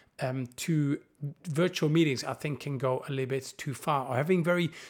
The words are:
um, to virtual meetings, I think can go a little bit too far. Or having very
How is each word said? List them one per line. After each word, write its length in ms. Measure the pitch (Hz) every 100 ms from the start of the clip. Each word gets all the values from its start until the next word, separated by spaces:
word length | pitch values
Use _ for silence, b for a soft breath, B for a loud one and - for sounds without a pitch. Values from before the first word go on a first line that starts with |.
| B -
um, 280 | 131 131 123 -
to 420 | - 156 143 147 - _ 143 - 180
virtual 420 | 143 180 180 156
meetings, 340 | 160 156 123
I 100 | 139
think 260 | 127 156 135
can 180 | 147 135
go 280 | 131 127 -
a 40 |
little 180 | 135 131
bit 240 | 135 - -
too 160 | -
far. 340 | 123 - 143 131
Or 80 | 127
having 280 | 156 185
very 280 | 165 175 175 B